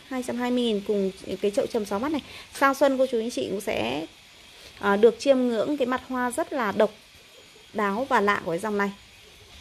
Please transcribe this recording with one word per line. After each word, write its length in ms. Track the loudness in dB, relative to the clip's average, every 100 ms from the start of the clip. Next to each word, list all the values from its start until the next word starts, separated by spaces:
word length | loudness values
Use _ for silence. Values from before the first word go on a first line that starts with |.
| -6
Hai 160 | -8
trăm 140 | -4 -4
hai 140 | -2
mươi 120 | 0
nghìn 180 | 0 0 0
cùng 240 | 0 0 -4 -10 -4
cái 100 | -2
chậu 140 | 0 0
trầm 200 | -2 -2
sáu 140 | -2
mắt 120 | -2
này. 100 | -4 -6 -18 -16
Sang 220 | 2 2 4
xuân 220 | 4 4
cô 80 | 2
chú 80 | 0
anh 120 | -2
chị 160 | -4 -4
cũng 120 | -4
sẽ, 440 | -4 -4 -2 -4 -8 -14 -20 -20 -20 -20 -20 -6
à, 160 | 0 6
được 240 | 6 4
chiêm 180 | 4 4
ngưỡng 400 | 4 0 0 0
cái 80 | 0
mặt 160 | -2 -4
hoa 240 | -4 -2
rất 220 | -2 -4
là 180 | -2 -2
độc 200 | 2 2 0 -20 -20 -20 -20 -20 -20 -12
đáo 320 | -4 -2 -2 0
và 120 | 2
lạ 200 | 2 0 -2
của 60 |
cái 80 | -4
dòng 180 | -2 -2
này. 140 | -2 -4 -18 -20 -20 -20 -20 -20